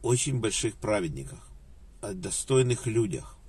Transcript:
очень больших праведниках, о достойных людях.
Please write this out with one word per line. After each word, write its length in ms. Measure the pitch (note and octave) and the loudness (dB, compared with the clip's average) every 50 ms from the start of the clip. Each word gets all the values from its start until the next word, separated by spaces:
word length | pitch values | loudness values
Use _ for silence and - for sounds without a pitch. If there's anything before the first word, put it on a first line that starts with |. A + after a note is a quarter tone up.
| - | 2
очень 360 | A#2 B2 B2 - D3 C3+ B2 | 2 2 2 2 0 -2 0
больших 360 | A2+ G#2+ - - - A#2 - | 0 0 0 0 -2 -2 -4
праведниках, 720 | - - G#2 G#2+ G#2 F2+ D#2+ C#2+ C2+ C2+ C2 B1+ - - - - - - - - - - - - - - | -2 -2 0 0 0 0 -2 -4 -6 -10 -10 -14 -16 -16 -18 -20 -20 -20 -20 -20 -20 -20 -20 -16 -10 -8
о 100 | G#2 G2+ | -8 -8
достойных 760 | F#2 F2+ G2 - - - - C3+ C3 C3 B2 A#2+ A#2 - | -6 -6 -4 -4 -4 0 4 6 6 6 6 2 0 0
людях. 520 | A#2+ A2 A#2 A2+ G2+ E2 B1+ - - - - - | 0 2 2 2 2 0 -6 -8 -12 -18 -20 -20